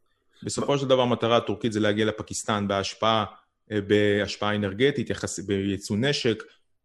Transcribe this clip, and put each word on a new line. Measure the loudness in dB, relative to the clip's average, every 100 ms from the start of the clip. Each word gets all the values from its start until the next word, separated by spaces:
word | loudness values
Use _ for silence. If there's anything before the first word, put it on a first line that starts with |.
| _ _ _ _
בסופו | -8 -4 0 0
של | 4
דבר, | 4
המטרה | 4 2 4 2
הטורקית | 2 -2 -2
זה | 0
להגיע | 0 2 0
לפקיסטן | -2 -8 -8 -4 -2 0
בהשפעה, | -2 -2 0 2 2 0 -8 _ _ -8
אה, | -4
בהשפעה | 2 4 4 2 0 -4 -2 0
אנרגטית, | -2 0 0 0 -4
יחס-, | -6 -6 -6
בייצוא | -4 -2 -2 -4 -2 -2
נשק, | 0 0 0 -2 -6 _ _ _